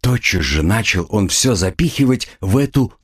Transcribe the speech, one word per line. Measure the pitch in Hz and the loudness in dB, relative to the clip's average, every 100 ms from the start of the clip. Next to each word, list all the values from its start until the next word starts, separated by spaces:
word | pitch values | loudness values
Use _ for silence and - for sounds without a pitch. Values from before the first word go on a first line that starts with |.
Тотчас | 123 123 - 92 | 0 0 0 -2
же | 71 76 | 0 0
начал | 78 110 - 95 85 | 2 0 0 -2 -2
он | 107 95 | -2 0
все | - 135 104 | 0 0 0
запихивать | 92 - 165 - 135 127 - - | -2 0 -2 0 0 0 -4 -8
в | 95 120 | 0 2
эту | 139 143 127 - | 2 0 -2 -6